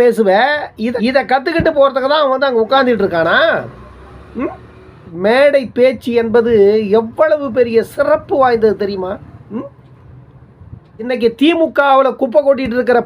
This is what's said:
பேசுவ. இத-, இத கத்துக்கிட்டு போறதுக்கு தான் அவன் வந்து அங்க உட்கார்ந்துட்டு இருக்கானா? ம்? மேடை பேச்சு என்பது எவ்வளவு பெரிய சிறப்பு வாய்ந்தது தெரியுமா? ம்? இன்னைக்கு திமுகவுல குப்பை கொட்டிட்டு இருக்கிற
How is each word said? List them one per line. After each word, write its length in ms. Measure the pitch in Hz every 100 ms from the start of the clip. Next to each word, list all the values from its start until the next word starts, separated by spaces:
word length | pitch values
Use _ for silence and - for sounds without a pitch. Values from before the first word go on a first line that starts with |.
பேசுவ. 280 | 240 214 208 190 262 294 - -
இத-, 240 | 220 240
இத 180 | 220 269
கத்துக்கிட்டு 460 | 247 254 262 330 330
போறதுக்கு 400 | 302 269 254 262
தான் 120 | 311
அவன் 120 | 285
வந்து 140 | 262 277
அங்க 120 | 233
உட்கார்ந்துட்டு 400 | 220 269 254 226
இருக்கானா? 320 | 190 165 165 226 320 208 123 - - - - - -
ம்? 160 | 220 277 - - - - - - 170
மேடை 380 | 196 254 285 277 233
பேச்சு 460 | - 254 226 -
என்பது 400 | 233 226 233 226 226 196 214 208
எவ்வளவு 580 | 214 226 254 311 302 277
பெரிய 260 | 226 233 226 -
சிறப்பு 420 | - 285 302 - 294
வாய்ந்தது 400 | 254 233 220 185
தெரியுமா? 380 | 202 196 185 202 - - -
ம்? 160 | 214 554 - - - - - - - - _ - - _ -
இன்னைக்கு 340 | 233 247 226 233
திமுகவுல 760 | 294 339 311 285 277 269 269 226
குப்பை 260 | 269 302
கொட்டிட்டு 360 | 277 262 254 247
இருக்கிற 220 | 233 240